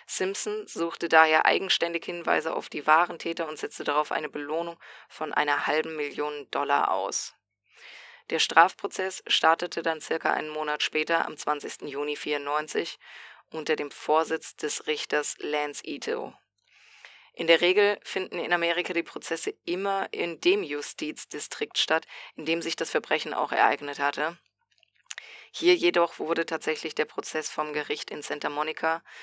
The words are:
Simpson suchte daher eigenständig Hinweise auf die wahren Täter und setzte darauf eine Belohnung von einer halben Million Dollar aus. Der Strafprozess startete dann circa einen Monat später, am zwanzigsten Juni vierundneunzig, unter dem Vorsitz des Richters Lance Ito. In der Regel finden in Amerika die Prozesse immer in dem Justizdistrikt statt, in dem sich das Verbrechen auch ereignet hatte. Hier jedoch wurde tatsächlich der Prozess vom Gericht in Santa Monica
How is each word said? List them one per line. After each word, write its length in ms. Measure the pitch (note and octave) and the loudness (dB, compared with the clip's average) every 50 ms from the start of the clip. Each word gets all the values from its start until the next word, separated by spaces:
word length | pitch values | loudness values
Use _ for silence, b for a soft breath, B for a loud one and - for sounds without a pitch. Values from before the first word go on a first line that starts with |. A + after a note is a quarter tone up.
| B | B
Simpson 640 | - - - F#3+ F#3+ G3 - - G#3+ G#3 G#3+ - | -8 -4 -2 -2 -2 -2 -2 -4 -4 -4 -6 -8
suchte 420 | - - - E3+ E3+ - - F3 E3 | -8 -4 -2 -2 -2 -2 -4 2 6
daher 380 | E3+ D#3+ D#3+ D#3 D#3 D#3 - | 8 8 10 10 6 6 6
eigenständig 580 | - E3 F3 F#3+ F#3 - - E3+ E3+ E3 E3 - | 6 6 4 2 0 0 0 0 0 -2 -4 -4
Hinweise 480 | - F3 F3 D#3+ E3+ E3+ D#3+ D3+ D#3+ D#3 | -6 -8 -4 0 2 2 2 2 0 -4
auf 160 | D3 D3 - | -4 -4 -6
die 160 | - D3+ - | -8 -2 4
wahren 320 | D#3 D3+ E3 F3 - F3 | 4 6 6 4 2 -2
Täter 300 | D#3 - E3+ E3+ - E3 | -6 -6 -6 -4 -4 -4
und 100 | D3+ D#3 | -6 -6
setzte 260 | - - D3 - - D#3+ | -6 -6 -6 -6 -4 -4
darauf 280 | D3+ C#3+ D3+ D3+ - | 0 0 0 0 0
eine 180 | - D3+ D#3 D3 | -2 -4 -4 -4
Belohnung 480 | - D3 D3 C#3+ D#3+ E3 E3+ E3+ E3+ B B B B B B | -6 -8 -6 -4 -2 -2 -4 -4 -8 B B B B B B
von 260 | B - - D#3+ D3+ - | B -10 -8 -6 -2 0
einer 320 | - D3 D3 C#3+ D3 - | 0 2 2 0 0 0
halben 300 | - D3+ D#3 D#3 D#3+ D#3+ | 0 0 0 0 -2 -4
Million 520 | D3+ D3 C#3+ C3+ D3 D3 D3+ D3 D3 C3+ - | -6 -6 -4 -4 -4 -4 -4 -4 -8 -10 -6
Dollar 400 | - C#3 C#3+ C#3 C#3+ - - - | -4 -2 2 2 2 2 4 2
aus. 420 | F#2+ F#2+ F#2+ - - - - - - _ _ _ _ _ _ B B B B B B B B B B B B - | 2 0 0 -2 -4 -4 -6 -8 -12 _ _ _ _ _ _ B B B B B B B B B B B B -4
Der 80 | D#3+ | 0
Strafprozess 880 | D#3 - - - E3 E3+ F#3+ - - - F#3+ - - F#3+ F#3+ - - - | 0 0 6 8 8 8 8 4 -2 -6 -6 -4 -4 -4 -4 -6 -8 -2
startete 560 | - - - - D#3+ E3 E3 F3 E3+ - E3 | 0 2 4 6 6 4 4 0 -4 -4 -2
dann 180 | D#3+ E3 D#3+ D#3 | -2 -2 -2 -4
circa 320 | - - E3 D#3+ - D#3 | -4 -4 -4 0 2 2
einen 180 | - - D#3 D3+ | 0 2 -2 -4
Monat 340 | D3+ D3+ D3+ D3+ D3+ D3+ - | -4 -4 -2 -2 -2 -2 -2
später, 420 | - - D#3 D#3 - E3+ E3 - | -2 0 -2 0 2 2 0 0
am 100 | - D#3 | -2 -4
zwanzigsten 520 | - - D3 D3 C#3+ - D#3+ - - - | -4 -2 -2 -2 -2 -4 -8 -8 -8 -8
Juni 280 | D3+ C3 C#3 D3 D3+ D3 | -6 -4 -4 -4 -4 -4
vierundneunzig, 840 | - - D3+ D3 C#3+ C#3+ C#3+ D3 D3+ D#3 - - E3+ E3+ - - B B B B B B B B B B _ | -4 -4 -4 -4 -2 -2 -2 -2 -2 -2 -2 -4 -4 -4 -4 -8 B B B B B B B B B B _
unter 260 | - D#3+ D3 D#3+ D#3 | -10 -6 -2 -2 -2
dem 140 | D3+ D3 C#3+ | -2 -2 -8
Vorsitz 680 | - - - - D3+ D#3+ D#3+ D3 D#3+ D#3+ - - - | -10 -8 0 2 4 4 4 2 -2 -4 -4 -8 -8
des 300 | - - D3 - - - | -6 -4 -4 -4 -4 -2
Richters 500 | D#3+ D#3 C#3+ - - D#3 D3+ D3 - - - | -4 -4 -4 -2 -2 -2 0 0 -2 -4 -6
Lance 420 | - D3 D3 D3 D3 C#3+ C#3 - - | -6 -4 -2 -2 -4 -4 -6 -10 -10
Ito. 500 | - C#3+ C#3 - D#3 B2+ - - - - _ _ _ _ _ B B B B B B B B B B B B B B B | -10 -10 -8 -4 -4 -4 -4 -6 -8 -12 _ _ _ _ _ B B B B B B B B B B B B B B B
In 140 | - D#3+ | -2 6
der 140 | D#3+ E3 D#3+ | 6 6 8
Regel 360 | E3+ F3+ F#3 G#3 G3+ G3+ G3+ - - | 8 6 6 6 6 6 4 0 -6
finden 340 | - - F#3+ F#3 - - | -6 -4 -4 -4 -4 -4
in 140 | F3+ - - | -6 0 0
Amerika 400 | F3 E3+ E3+ E3+ E3 E3+ - - | 0 2 2 0 0 0 -2 -2
die 100 | E3+ E3+ | -2 -4
Prozesse 540 | D#3+ - - - - - E3 D#3+ - - - - _ | -4 -4 -10 -10 -6 -4 -4 -4 -4 -6 -6 -6 _
immer 460 | E3 F3 F#3 G3 G3+ G3 G3 - - | -6 -4 -2 -2 -2 -2 -2 -4 -4
in 300 | - - E3+ E3+ E3 - | -4 -4 -4 -4 -6 2
dem 200 | - F3 G3 G#3 | 4 4 4 4
Justizdistrikt 1160 | F3 C#3+ D3 D3 C#3+ - - - D#3+ D3+ - - - - - D3 - - - - - - - | 2 -2 -4 -6 -6 -6 -6 -6 -6 -6 -6 -8 -10 -8 -8 -8 -8 -8 -6 -6 -6 -4 -2
statt, 280 | - - - D#3+ D#3+ - B B B B B B | -2 2 2 2 0 0 B B B B B B
in 100 | - D3+ | -8 -2
dem 160 | D#3 E3 E3+ | -2 -2 -2
sich 140 | D#3+ E3+ D#3+ | -2 -4 -4
das 140 | - E3 - | -4 -4 0
Verbrechen 440 | - D3+ D3 - D3+ D3+ - D3+ - | 0 0 2 2 0 0 0 -2 -2
auch 200 | - C#3+ - - | -2 -2 0 4
ereignet 460 | - A#2+ A2 C#3 - D3 C#3+ C#3 - | 4 4 4 4 2 -4 -8 -4 0
hatte. 380 | C#3+ C#3+ C#3+ - D3+ E3 E3+ - _ _ _ _ _ _ _ _ _ _ _ _ _ _ - B B B B B B B | 0 0 0 0 -4 -4 -4 -8 _ _ _ _ _ _ _ _ _ _ _ _ _ _ -14 B B B B B B B
Hier 220 | B - E3 F3 F3+ | B 2 4 6 6
jedoch 460 | D3+ D#3+ F3 - F3 E3+ E3 - - | 6 6 4 6 4 4 2 0 -6
wurde 260 | D#3 D#3 E3 E3 D#3+ | -4 -2 0 -2 0
tatsächlich 500 | - E3 D#3 - D#3 D#3 D3+ - D#3 - | -2 -4 -4 -2 -4 -4 -4 -6 -6 -2
der 100 | - D3+ | -2 -2
Prozess 440 | D3+ - - - - - D#3 D#3 - | -2 -4 -8 -8 -4 -4 -4 -4 -4
vom 220 | - - D3+ D3+ | -4 -4 -4 -2
Gericht 400 | D3 D3+ D3 - D#3 D3+ - - | -4 -4 -4 -4 -6 -6 -6 -10
in 100 | - D3+ | -10 -10
Santa 280 | - - D3 D3 - D3+ | -6 -6 -6 -4 -4 -4
Monica 520 | D3 D3 D3+ D#3 D3+ - - D#3+ D#3+ E3 B B B B | -2 -2 -2 -4 -4 -2 0 0 0 -2 B B B B